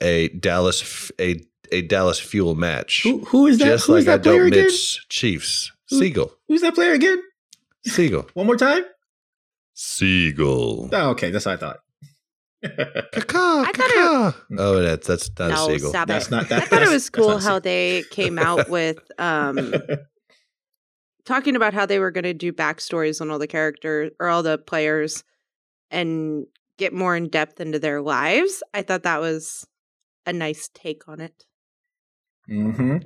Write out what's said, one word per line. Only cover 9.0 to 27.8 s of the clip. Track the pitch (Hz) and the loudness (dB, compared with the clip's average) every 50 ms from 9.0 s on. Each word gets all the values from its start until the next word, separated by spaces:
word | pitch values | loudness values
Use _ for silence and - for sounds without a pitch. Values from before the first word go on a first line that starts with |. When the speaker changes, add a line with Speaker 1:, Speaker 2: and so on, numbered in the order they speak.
| _ _ _ _ _ _ _ _ _ _ _ _ _ _ _ | _ _ _ _ _ _ _ _ _ _ _ _ _ _ _
Speaker 1:
Siegel. | - - - - - 95 95 92 90 82 78 69 73 73 69 65 62 60 57 55 57 62 64 | -14 -12 -10 -4 0 2 2 2 2 2 0 0 0 0 0 0 0 -2 -4 -4 -8 -6 -4
Speaker 2:
Oh, | - 196 151 131 | -2 0 0 0
okay, | - - - 87 | -2 -2 -4 -4
that's | 95 104 - | -4 -4 -4
what | 98 90 | -4 -6
I | |
thought. | - 80 - - - _ _ _ _ - - _ _ _ | -6 -8 -12 -12 -14 _ _ _ _ -20 -20 _ _ _
<laughs> | _ _ _ _ _ _ _ 214 | _ _ _ _ _ _ _ -14
Speaker 1:
Caca, | - - - 127 - - - - - - 226 - - 320 359 359 349 320 285 254 | -12 -6 -6 -8 -6 -6 -8 -8 -6 -8 -6 -6 -2 0 2 2 2 2 2 0
Speaker 3:
I | 370 - | 0 0
thought | - 508 508 | 0 2 4
it | 480 | 4
Speaker 1:
caca. | 349 349 339 302 254 214 165 - - - _ 107 | 4 4 4 4 2 2 0 -2 -4 -12 _ -4
Oh, | 92 98 101 95 92 | -2 2 2 4 4
that's, | 87 82 80 78 - | 2 2 0 -2 -2
that's | - 87 82 - - - | -2 -2 -2 -2 -10 -8
not | - 87 85 | -4 -2 0
Speaker 3:
No, | 80 78 - | 0 0 0
Speaker 1:
a | - 76 | 0 0
Siegel. | 71 71 - | -2 -2 -2
Speaker 3:
stop | - 175 165 | -2 -2 -2
Speaker 2:
That's | - 104 - - | 0 -2 -4 -2
Speaker 3:
it. | - | -2
Speaker 2:
not, | 123 117 - - | -2 -2 0 0
that, | - - 339 | 0 -2 2
Speaker 3:
I | |
thought | - 466 453 | 4 4 4
it | 440 | 6
Speaker 2:
that's, | 370 | 4
Speaker 3:
was | 302 262 - - | 4 2 0 -2
Speaker 2:
that's | - | 0
not | 233 220 | 2 4
Speaker 3:
cool | 208 208 | 4 4
Speaker 2:
a | 202 | 2
Speaker 3:
how | 190 208 190 | 0 0 0
Speaker 2:
Siegel. | 190 | 0
Speaker 3:
they | 180 185 180 180 180 180 180 175 - - | 0 0 0 0 0 0 0 -2 -4 -6
came | - 202 185 175 170 165 | -4 -4 -2 -2 0 0
out | 160 170 175 185 - - | 0 2 2 0 0 0
Speaker 2:
<laughs> | |
Speaker 3:
with, | 175 170 160 160 156 - _ _ - - | 0 0 0 -2 -4 -6 _ _ -10 -6
um, | 175 170 156 151 147 139 135 143 127 117 175 156 - - 147 143 - _ _ _ _ _ _ _ _ _ _ _ _ _ _ _ _ _ _ _ _ _ _ _ _ | -2 -2 0 0 -2 -2 -2 -4 -4 -2 -4 -4 -4 -4 -8 -8 -8 _ _ _ _ _ _ _ _ _ _ _ _ _ _ _ _ _ _ _ _ _ _ _ _
talking | - 254 269 269 294 254 | -2 -2 0 0 0 0
about | 233 226 208 196 | 2 0 0 0
how | 208 196 | -2 -2
they | 185 196 196 | 0 0 0
were | 190 185 | 0 -2
gonna | 165 185 175 180 170 | -4 -4 -6 -6 -6
do | 151 175 175 | -6 -8 -8
backstories | - - 156 151 156 - - - 175 165 156 156 151 - | -4 -2 -4 -4 -4 -6 -8 -6 -4 -2 -2 -2 -4 -4
on | 160 156 | -8 -8
all | 151 143 | -6 -6
the | 151 | -8
characters | 151 - 156 156 151 139 - - 160 151 151 156 151 - _ | -6 -4 -2 -2 -2 -4 -6 -8 -4 -4 -4 -4 -6 -8 _
or | 175 175 | -2 0
all | 170 170 160 | 0 0 0
the | 160 156 | -2 -2
players | 151 _ - 170 156 151 151 156 156 151 156 - - _ _ _ _ _ _ _ _ _ _ _ _ _ _ | -4 _ -6 -4 -2 0 0 0 -2 -2 -4 -8 -12 _ _ _ _ _ _ _ _ _ _ _ _ _ _
and | 160 175 170 165 160 160 156 156 151 147 - _ _ _ _ _ _ | -6 -4 -4 -2 -4 -4 -4 -4 -6 -8 -10 _ _ _ _ _ _
get | - 196 - 185 | -6 -6 -4 -4
more | 185 185 180 175 | -2 -2 0 0
in | 170 170 156 | -2 -4 -2
depth | 160 156 156 _ _ - | -2 -4 -4 _ _ -12
into | 175 160 151 | -8 -6 -6
their | 147 | -4